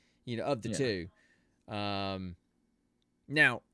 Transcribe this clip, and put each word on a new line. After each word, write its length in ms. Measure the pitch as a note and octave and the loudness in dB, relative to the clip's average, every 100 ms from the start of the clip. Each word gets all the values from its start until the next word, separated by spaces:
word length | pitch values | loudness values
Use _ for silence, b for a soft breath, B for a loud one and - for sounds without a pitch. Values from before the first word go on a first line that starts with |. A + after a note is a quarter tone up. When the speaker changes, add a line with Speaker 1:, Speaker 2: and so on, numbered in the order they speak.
| b b - | b b -8
Speaker 1:
you 120 | A#2 | -4
know, 60 | |
of 180 | C3 C3 | -2 -2
the 80 | A2 | -2
Speaker 2:
Yeah. 60 | G#2+ | 0
Speaker 1:
two. 960 | C3 F#2+ E2+ - _ _ _ _ - | 0 0 -4 -12 _ _ _ _ -10
Um, 640 | G#2+ G2+ G2 G2 F#2+ F#2 F2 _ _ _ _ _ _ _ _ - | -4 -2 -2 -2 -4 -6 -10 _ _ _ _ _ _ _ _ -4
now, 340 | D3 C#3+ A#2+ - | 4 4 4 -6